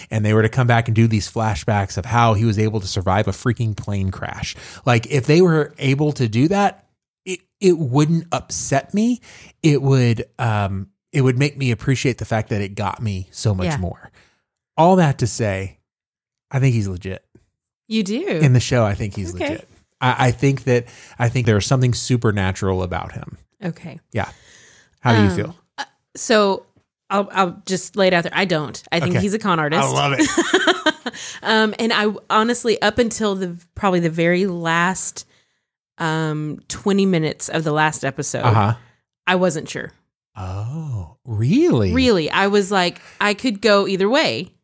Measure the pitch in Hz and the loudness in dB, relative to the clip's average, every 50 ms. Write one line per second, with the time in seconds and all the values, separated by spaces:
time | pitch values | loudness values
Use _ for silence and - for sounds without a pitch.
0 | - - 110 110 107 107 110 110 107 113 - 135 123 120 120 117 120 - 110 110 | -12 -6 -4 -2 2 2 4 4 4 2 2 2 2 4 4 2 2 2 2 4
1 | 117 113 110 104 - - - 117 110 110 104 - - - 107 101 98 - - 98 | 4 4 4 0 -2 -2 -4 -4 -2 -2 -4 -4 -2 -2 0 0 -2 -2 -4 -8
2 | - - 110 120 117 113 110 101 113 117 101 104 107 107 104 110 98 95 - 104 | -6 0 2 4 4 4 4 2 2 0 2 2 0 0 -2 -4 -6 -4 -6 -4
3 | 90 95 92 104 107 98 95 - - 123 110 - 117 110 104 - - - 101 98 | -2 0 0 0 0 -2 -4 -4 -2 -2 -2 -2 -2 -4 -4 -6 -6 -6 -4 -2
4 | 95 95 - - - - - - - - - - - - - - - 131 120 117 | -2 -4 -4 -6 -8 -10 -8 -8 -10 -10 -10 -14 -18 -20 -14 -6 0 2 2 2
5 | 120 - 147 139 117 147 147 170 185 175 160 156 143 - - - 139 135 135 139 | 0 0 -2 -2 2 4 4 6 6 6 4 2 0 -2 -6 -4 0 0 0 2
6 | 156 151 143 - 127 113 104 120 139 165 196 202 202 190 - _ _ _ _ _ | 0 -2 0 0 -2 0 2 2 2 2 2 2 0 0 -2 _ _ _ _ _
7 | _ _ _ _ - 185 185 - _ _ _ - 208 185 175 156 160 120 123 147 | _ _ _ _ -12 -12 -12 -12 _ _ _ 0 2 2 4 4 0 0 2 2
8 | 156 151 165 165 165 - - 131 - - - - - - 135 139 - - - 208 | 2 2 0 -2 -2 -4 -6 -6 -6 -8 -10 -8 -4 -2 -2 -2 -2 -2 -2 0
9 | 220 240 247 - _ - - - - - _ - - 160 143 135 135 135 135 131 | 0 0 -2 -4 _ -18 -20 -20 -20 -20 _ 0 2 2 2 4 4 4 4 4
10 | 123 120 113 113 120 _ _ - 120 113 107 104 101 95 98 95 98 - _ _ | 4 4 2 0 -4 _ _ -4 -2 -2 0 0 -2 -2 -4 -6 -8 -10 _ _
11 | _ _ - 147 127 131 123 127 143 147 143 135 135 123 113 - - 139 135 - | _ _ 0 2 2 2 2 2 0 -2 -2 -2 -2 -2 -2 0 0 -2 0 0
12 | - 135 113 - 110 - 117 110 104 - 113 101 101 98 101 104 101 95 - - | 0 -2 -2 -2 -4 -4 -2 -2 -2 -2 -4 -4 -4 -4 -6 -4 -4 -4 -4 -4
13 | 120 107 98 92 95 _ - - - 110 101 92 92 170 151 127 92 85 - - | -4 -4 -4 -4 -8 _ -10 -4 -2 0 0 0 0 -2 -2 -2 -4 -6 -8 -12
14 | - - _ _ _ _ _ _ _ _ _ _ _ _ - - 160 180 190 185 | -18 -20 _ _ _ _ _ _ _ _ _ _ _ _ 0 4 4 6 6 6
15 | 170 143 127 - 127 110 - - 117 104 95 95 98 95 - _ _ _ _ _ | 4 2 2 0 -2 -4 -2 -2 -2 -2 -2 -4 -6 -8 -12 _ _ _ _ _
16 | _ _ _ _ _ _ _ _ _ - - 131 131 135 117 113 101 98 92 87 | _ _ _ _ _ _ _ _ _ -6 -2 2 2 4 2 2 0 -2 -6 -8
17 | - 95 92 - _ _ _ - _ _ _ _ _ _ _ _ _ - 220 220 | -8 -10 -10 -10 _ _ _ -20 _ _ _ _ _ _ _ _ _ -4 -2 -2
18 | 196 185 214 269 370 392 208 160 156 135 123 123 - - 131 123 110 101 101 - | -2 -2 -4 -4 -4 -2 0 2 4 4 4 4 2 2 2 2 2 2 0 -2
19 | 117 101 - 104 92 85 90 90 311 285 320 - - _ _ _ _ _ _ - | -6 -6 -6 -6 -8 -8 -6 -6 -4 -6 -6 -8 -10 _ _ _ _ _ _ -2
20 | 135 127 123 - 131 123 117 - 147 139 139 131 - 131 123 120 120 - - - | -2 0 0 2 2 0 0 2 0 0 0 0 0 0 0 0 0 -4 -18 -20
21 | - - - - 120 113 - 131 117 117 107 101 - - 139 127 127 123 117 - | -20 -14 -6 -2 -2 0 0 0 0 2 2 2 2 2 2 2 2 2 0 -2
22 | - - 127 117 120 113 101 101 95 92 92 - 104 95 95 92 92 90 90 92 | -2 -2 -2 0 0 0 0 0 -2 -2 -2 -2 -2 -2 -2 -2 -2 -4 -6 -8
23 | 92 90 - - - - - - _ _ _ - 202 170 - - - 160 127 165 | -8 -8 -12 -14 -14 -14 -18 -20 _ _ _ -10 -10 -10 -10 -10 -16 -20 -20 -20
24 | _ _ - 107 95 - - _ _ _ - - - - _ _ _ _ _ _ | _ _ -6 -6 -6 -6 -10 _ _ _ -20 -20 -20 -20 _ _ _ _ _ _
25 | - 127 113 110 104 95 90 - 107 - - _ _ _ - - - _ _ _ | 2 2 4 4 4 4 2 -2 -6 -8 -10 _ _ _ -12 -12 -12 _ _ _
26 | _ _ - - - - 220 214 202 196 190 - - _ _ _ _ _ _ _ | _ _ -12 -8 -2 2 2 4 4 2 0 -4 -6 _ _ _ _ _ _ _
27 | _ - 196 202 196 202 - 190 190 175 180 - - - 190 175 - - - 208 | _ -4 -2 -2 -2 -2 0 0 0 0 -2 -8 -6 -4 -4 -4 -4 -4 0 2
28 | 190 185 180 170 170 175 - 165 196 175 175 156 147 113 113 - - - 160 170 | 2 4 4 2 0 -2 -2 -2 0 0 0 -2 -2 -6 -10 -14 -8 -4 -4 -2
29 | - 180 180 - 190 202 196 220 - 202 175 160 151 147 156 - 135 131 131 139 | 0 0 0 0 0 0 -2 -2 0 0 0 0 0 0 0 0 0 2 0 0
30 | 143 143 - - 311 - - 339 - - - 381 - 320 370 370 - 311 - - | 0 0 2 2 0 0 2 0 0 2 0 2 2 2 0 2 0 -2 -2 -4
31 | - - - - - - - - - 202 220 220 220 214 - - 226 233 - 190 | -10 -14 -12 -12 -14 -14 -14 -8 -2 0 2 2 2 0 0 -2 -4 -2 0 0
32 | 208 214 202 - _ - - 214 220 233 240 - - 233 208 - - 208 214 - | 0 -2 -4 -6 _ 0 0 2 2 2 0 -2 0 -2 0 0 0 -2 0 0
33 | 240 214 - - 220 208 196 190 190 180 175 175 _ _ - - - 196 180 175 | -2 -2 -2 -2 -2 -2 -2 -2 -6 -8 -8 -12 _ _ -10 -2 -2 0 2 2
34 | 170 165 160 170 165 170 180 180 196 196 175 175 165 165 165 170 175 185 185 - | 0 0 0 0 0 2 2 2 0 -2 -2 -4 -2 0 0 2 2 0 -2 -4
35 | - - - - - _ _ _ _ _ _ _ _ _ _ _ _ _ _ - | -6 -8 -8 -12 -18 _ _ _ _ _ _ _ _ _ _ _ _ _ _ -6
36 | 165 160 156 160 160 156 151 151 151 151 - - _ - - - - 202 196 196 | -4 -2 -2 -2 -2 -4 -4 -6 -6 -8 -10 -10 _ -12 -10 -4 -2 0 2 2
37 | 196 190 185 160 156 147 - - - - - 165 156 160 147 156 156 156 151 - | 2 2 2 0 0 -2 -4 -6 -8 -6 -4 -2 -2 0 0 2 2 0 0 -2
38 | - 139 - - 139 - - 127 131 120 104 110 101 107 113 - - _ _ _ | -6 -6 -6 -4 -8 -6 -4 0 0 2 2 4 2 2 0 -4 -8 _ _ _
39 | _ _ _ _ - - 185 180 185 180 151 160 - - - - - - _ _ | _ _ _ _ -2 0 0 2 2 0 0 -2 -8 -8 -10 -10 -12 -12 _ _
40 | _ _ _ _ _ _ - - 95 92 92 101 107 120 147 165 160 147 123 104 | _ _ _ _ _ _ -14 -12 -10 -8 -6 -6 -6 -8 -8 -8 -8 -8 -8 -8
41 | 87 78 - _ - 120 110 104 113 123 202 285 339 349 202 123 101 95 202 262 | -8 -10 -16 _ -12 -8 -4 -2 0 2 2 4 4 4 4 2 2 2 2 2
42 | 262 247 208 175 151 - - 180 196 202 202 208 196 180 208 190 180 175 175 - | 4 4 4 2 0 0 0 0 0 2 2 2 0 2 0 0 0 0 -2 -8
43 | - - - - 202 208 208 208 - 262 208 196 - 214 202 202 196 190 196 175 | -20 -16 -6 -2 -2 -2 -2 0 -2 -4 -2 0 2 4 4 4 4 2 0 0
44 | 190 208 254 302 311 160 113 120 185 - _ _ | 2 2 2 2 2 0 -2 -4 -6 -10 _ _